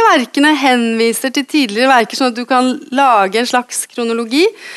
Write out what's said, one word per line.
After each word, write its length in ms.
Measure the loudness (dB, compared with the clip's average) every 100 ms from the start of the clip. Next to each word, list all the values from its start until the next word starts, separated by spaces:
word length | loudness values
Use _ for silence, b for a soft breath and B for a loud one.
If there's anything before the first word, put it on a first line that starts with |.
| 4
verkene 460 | 2 0 0 2 2
henviser 800 | 2 2 0 0 0 -2 -4 -4
til 120 | -2
tidligere 420 | -2 -2 0 2
verker, 280 | 2 2 -2
sånn 120 | -4
at 60 | -4
du 80 | -2
kan 260 | 0 0 -2 -4 0
lage 460 | 2 2 2 -2
en 80 | -2
slags 340 | -2 -4 -10 -10
kronologi, 540 | -6 -4 -4 -2 0 0 B B